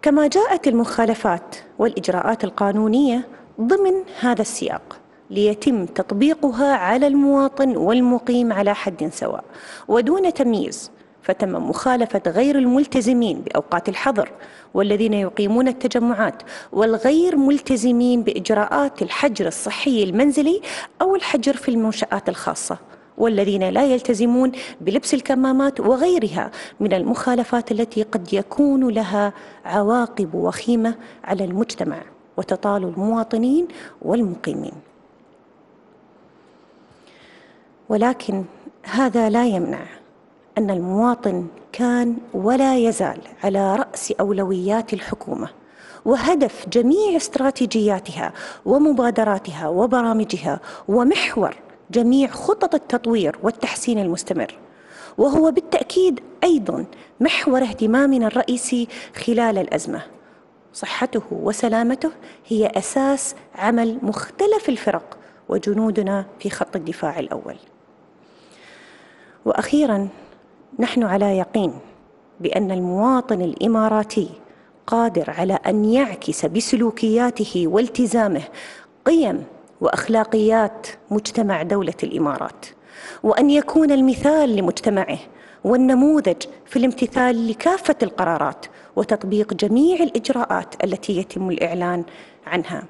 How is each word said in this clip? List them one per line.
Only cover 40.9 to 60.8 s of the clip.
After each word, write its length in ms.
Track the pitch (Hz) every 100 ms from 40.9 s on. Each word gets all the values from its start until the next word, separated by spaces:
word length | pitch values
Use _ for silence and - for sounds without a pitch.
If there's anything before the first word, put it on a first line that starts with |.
| 190 240 233 214 180 170 - -
كان 440 | - 240 240 240 233 -
ولا 420 | - 196 254 269 262
يزال 420 | 226 226 180 - - -
على 320 | 202 196 196 202
رأس 360 | 269 - - 208
أولويات 720 | 196 196 190 190 180 220 226
الحكومة 560 | 202 - - - - - - - - - -
وهدف 640 | - 247 254 339 262 - 190
جميع 480 | 233 240 339 427 330
استراتيجياتها 1160 | - - 262 269 240 226 208 190 - 156 85 - - - -
ومبادراتها 1040 | 262 302 269 240 226 220 196 190 151 160
وبرامجها 920 | 175 233 247 233 220 214 185 165 147 - - -
ومحور 680 | 208 247 392 - - 185 - - - _
جميع 380 | 220 233 262 269
خطط 460 | - - 427 349
التطوير 640 | 302 - 240 233 233 160 151
والتحسين 560 | 202 233 - - - 220
المستمر، 560 | 190 170 - 180 110 - - - - - - -
وهو 320 | 262 285 320
بالتأكيد 680 | 311 - - - - 370 254 - -
أيضا 400 | 349 311 202 135 - - - _
محور 420 | 277 - - 254
اهتمامنا 640 | 254 208 214 240 285 269 220
الرئيسي 600 | 240 - 247 - 247 233 - - -
خلال 420 | - 233 233 202
الأزمة. 440 | 180 151 165 - - - - - _ _ _
صحته 500 | -